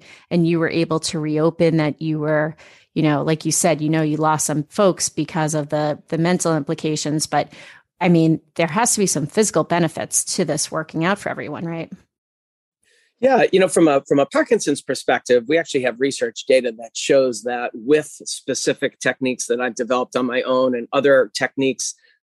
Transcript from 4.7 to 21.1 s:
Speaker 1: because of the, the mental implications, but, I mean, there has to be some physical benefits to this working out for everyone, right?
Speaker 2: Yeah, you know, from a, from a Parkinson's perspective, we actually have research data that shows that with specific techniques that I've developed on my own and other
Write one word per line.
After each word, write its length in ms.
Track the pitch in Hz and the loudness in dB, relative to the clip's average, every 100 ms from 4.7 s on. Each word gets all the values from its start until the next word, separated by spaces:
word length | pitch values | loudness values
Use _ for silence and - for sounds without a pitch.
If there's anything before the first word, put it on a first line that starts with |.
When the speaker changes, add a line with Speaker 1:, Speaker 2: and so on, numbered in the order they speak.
| - 196 156 - | 2 2 2 -4
Speaker 1:
because 460 | - 147 165 156 | -4 -4 -2 -2
of 160 | 156 147 | -2 -4
the, 320 | 151 151 147 _ | -2 -2 -4 _
the 100 | 160 | 0
mental 400 | 165 180 170 156 | 2 2 0 -2
implications, 680 | 139 160 156 151 151 151 - | -2 -4 -4 -4 -2 -4 0
but, 260 | 147 - - - - _ _ | -2 -2 -10 -20 -20 _ _
I 80 | 180 | 2
mean, 320 | 170 160 160 - - | 4 4 2 -4 -4
there 100 | 160 | -2
has 280 | 165 240 - | 0 0 0
to 40 | |
be 60 | 190 | 0
some 220 | - 151 | -2 -2
physical 360 | - 214 165 | 0 0 0
benefits 600 | 151 170 160 - - - - - | 0 0 0 -2 -4 -4 -4 -4
to 80 | 160 | -2
this 260 | 151 - | -2 -4
working 340 | 156 151 - 165 | -6 -6 -4 -2
out 140 | 202 | -2
for 100 | - | -4
everyone, 360 | 139 120 147 170 | -8 -10 -8 -8
right? 260 | 165 160 185 _ _ _ _ _ _ _ _ _ _ _ _ | -8 -10 -16 _ _ _ _ _ _ _ _ _ _ _ _
Speaker 2:
Yeah, 260 | 254 254 151 | 2 4 4
you 80 | 190 | 4
know, 80 | 185 | 4
from 180 | 196 160 | 4 4
a, 160 | 139 - | 4 2
from 100 | 143 | 2
a 60 | 139 | 2
Parkinson's 560 | 285 302 214 - 143 | 0 2 0 0 -4
perspective, 640 | - 131 - 123 - 123 117 | -4 -6 -2 -2 2 2 4
we 100 | 160 | -2
actually 260 | 160 139 | 0 -2
have 180 | 123 113 | -2 -2
research 440 | 135 - 117 - - | -4 -2 -6 -6 2
data 260 | 131 120 113 | 2 2 -8
that 180 | 117 - | -14 -10
shows 460 | - 139 131 110 | 2 2 2 -2
that 280 | 120 123 123 | -6 -6 -8
with 340 | - 113 151 147 - - | -8 0 0 0 -14 -12
specific 720 | - - 131 - - 135 - | -12 -6 -4 -2 -2 -4 -2
techniques 480 | 131 131 131 123 - | -4 -2 -4 -4 -4
that 140 | 120 | -2
I've 120 | 127 | -4
developed 440 | 117 117 123 123 127 | -6 -2 -2 -2 -4
on 80 | 127 | -2
my 160 | 127 | -4
own 340 | 127 131 131 120 | -2 0 0 -2
and 140 | 117 | -2
other 400 | 139 139 | 0 4